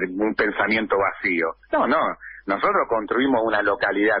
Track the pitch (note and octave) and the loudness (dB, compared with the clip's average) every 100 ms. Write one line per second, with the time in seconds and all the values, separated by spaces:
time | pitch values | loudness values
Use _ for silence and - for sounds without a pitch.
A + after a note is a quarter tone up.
0 | F#2 F#2 G#2+ F#2+ A2 G2+ G2+ A2 G#2 G2 | -2 -2 -2 0 -2 0 0 0 0 0
1 | F#2+ - F#2+ E2+ D#2+ - _ D#4 A#2 D3+ | 0 -2 -2 -2 -2 -4 _ -2 2 2
2 | A2 - - - - - F3+ G3 C#3 A2+ | 0 -4 -12 -14 -6 -2 0 0 0 -2
3 | G#2 A2 C3+ B2 A2+ G#2 G2+ G2+ G#2 G2 | 0 0 2 2 2 2 0 0 0 2
4 | G#2 G#2 | 2 2